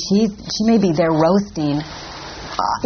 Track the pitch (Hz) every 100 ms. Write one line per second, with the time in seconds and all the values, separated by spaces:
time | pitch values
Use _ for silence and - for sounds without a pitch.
0 | - 196 220 208 - - 220 226 196 160
1 | 165 160 160 196 202 - 151 143 156 -
2 | - - - - - - 95 208